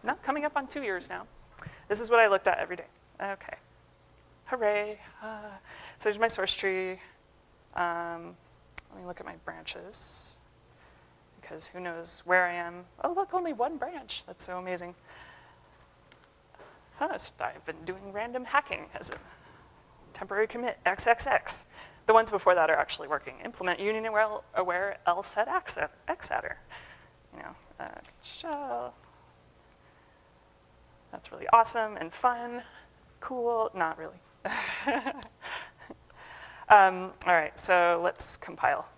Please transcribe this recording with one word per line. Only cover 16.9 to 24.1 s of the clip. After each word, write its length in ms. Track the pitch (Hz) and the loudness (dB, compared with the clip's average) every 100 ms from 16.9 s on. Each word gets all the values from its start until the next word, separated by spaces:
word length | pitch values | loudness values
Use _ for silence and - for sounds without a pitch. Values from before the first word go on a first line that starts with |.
| - | -6
Huh, 180 | 311 - | -4 -4
so 120 | - - | -8 -6
I've 260 | - 151 - | -8 -6 -12
been 200 | 160 165 | -10 -10
doing 260 | 190 196 | -10 -10
random 320 | 202 233 254 | -8 -6 -8
hacking 440 | 247 294 - - - - | 0 0 0 -12 -10 -2
as 120 | - | -2
a 60 | - - - - - - - - - - | -2 -16 -20 -20 -20 -20 -20 -20 -20 -20
temporary 340 | - 196 202 220 | -14 -4 0 0
commit, 320 | 240 240 - - | -2 -6 0 0
X 220 | 196 226 | 4 4
X 180 | 233 277 | 4 4
X. 420 | 233 - - - - - - - | 2 2 -2 -4 -18 -20 -4 8
The 60 | |
ones 180 | 220 226 | 8 8
before 240 | 208 - 180 | 4 4 6
that 140 | 160 | 6
are 80 | 156 | 4
actually 320 | 151 - 147 | 0 -4 -4
working. 260 | 147 - 131 | -4 -4 -12
Implement 380 | - - 185 175 | -12 -6 -4 -2
union 240 | 202 220 | -2 -2
aware, 340 | 220 | 0